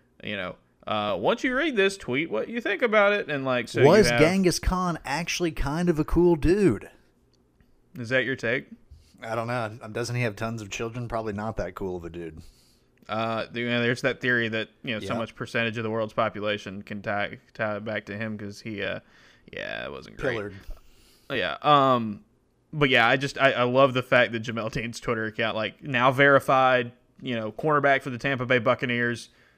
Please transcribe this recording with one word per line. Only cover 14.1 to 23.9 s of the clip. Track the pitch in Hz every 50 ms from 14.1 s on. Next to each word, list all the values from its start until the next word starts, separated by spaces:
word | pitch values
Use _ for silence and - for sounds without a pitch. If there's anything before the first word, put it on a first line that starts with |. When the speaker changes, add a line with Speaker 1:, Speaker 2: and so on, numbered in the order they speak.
| 120 -
Speaker 1:
theory | - 123 123 117 117 110
that, | 110 110 107 - _ _ -
you | 139 113
know, | 107
so | 107 - 123
Speaker 2:
Yeah. | 117
Speaker 1:
much | 113 110 -
percentage | - 123 - - 120 117 113 110 120
of | 110
the | 107
world's | 110 113 110 107
population | - - 113 107 - 104 101 107 104 104 - 104 95 101
can | 104 - 107 101
tie, | 98 110 101 101 101 - - 120 _ _ _
tie | - 110 107 104 104
it | 107
back | 110 107 107 - -
to | 101 104
him | 113 110 110 104
'cause | 107 101 101 -
he, | - 117 107 98
uh, | 98 98 92 - _ _ _ _ - - _ _ _ - -
yeah, | - 50 50 53 57 60
it | 67
wasn't | 69 65 - 53 53 52
great. | - 135
Speaker 2:
Pillared. | 120 110 101 104 95 95 - - - - _ - - _ _ _ _ _ _ -
Speaker 1:
Yeah. | 147 113 90 82 69 -
Um, | - 147 147 143 135 135 127 120 113 110 104 - - _ _ _ _ _ _ _ _ _ -
but | 151 147 131
yeah, | 127 120 113 117
I | 135 135
just, | 143 135 - -
I, | 135 135
I | 104 120 123
love | 123 123 131 139 131